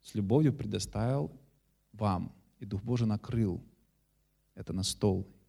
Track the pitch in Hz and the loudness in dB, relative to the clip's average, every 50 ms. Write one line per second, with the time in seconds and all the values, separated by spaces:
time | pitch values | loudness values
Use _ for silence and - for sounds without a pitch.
0 | _ - - 110 101 95 113 143 156 143 120 - - 104 98 98 98 - - 104 | _ -6 -4 -2 0 4 4 6 6 4 2 0 -4 -4 -4 -4 -4 -4 -4 -2
1 | 110 120 131 139 151 156 - - - _ _ _ _ _ _ _ _ _ - 104 | 0 0 0 -2 -2 -4 -8 -14 -20 _ _ _ _ _ _ _ _ _ -8 -2
2 | 110 104 92 90 90 87 - - _ _ _ _ - 101 104 98 101 117 123 120 | 0 0 0 0 -2 -6 -10 -16 _ _ _ _ -10 -6 -6 -6 -2 -2 0 2
3 | 117 110 104 104 - - 120 117 113 98 87 - - - _ _ _ _ _ _ | 2 2 0 0 -2 -2 0 0 2 2 0 -4 -6 -12 _ _ _ _ _ _
4 | _ _ _ _ _ _ _ _ _ _ _ 95 95 - 87 92 95 - - - | _ _ _ _ _ _ _ _ _ _ _ -14 -8 -4 -2 -2 -2 -2 -2 2
5 | - 104 95 92 98 - - - _ | 2 4 4 2 -2 -6 -12 -20 _